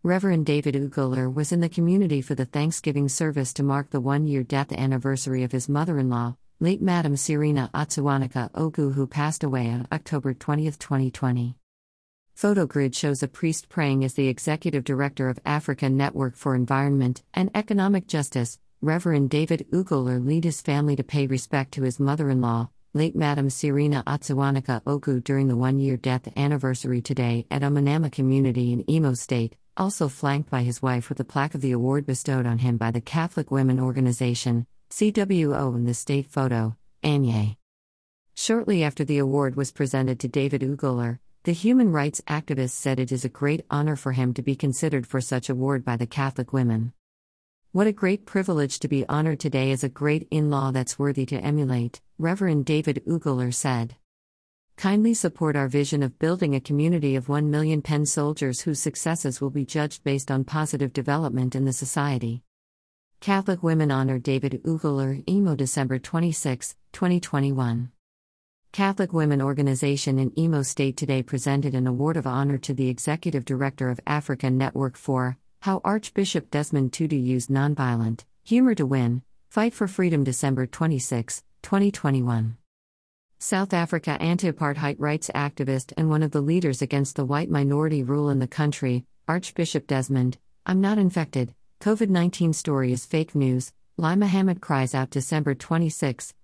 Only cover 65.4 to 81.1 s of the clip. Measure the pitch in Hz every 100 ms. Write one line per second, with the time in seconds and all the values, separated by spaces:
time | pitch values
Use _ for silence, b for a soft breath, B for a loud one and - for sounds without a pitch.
65.4 | 190 139 131 - 131 131 - 165 170 156
66.4 | 147 123 - - _ - 185 180 - 143
67.4 | 139 135 120 117 123 _ _ _ _ _
68.4 | _ _ _ - 196 196 180 165 151 139
69.4 | 135 143 143 131 143 143 - 135 131 -
70.4 | 165 151 135 - 135 131 143 131 123 131
71.4 | 139 139 143 127 127 123 147 165 127 123
72.4 | 139 135 - 131 127 120 - 156 175 143
73.4 | 123 131 139 - 127 123 - 147 147 127
74.4 | 131 131 135 - 135 - - 131 127 127
75.4 | _ _ 196 190 - 214 - - 196 170
76.4 | - 147 151 147 131 - 160 147 123 127
77.4 | 120 135 143 143 127 117 113 113 - _
78.4 | - 233 254 202 131 131 120 120 - -
79.4 | _ - 226 - 196 196 180 156 135 127
80.4 | 143 131 127 - 165 139 -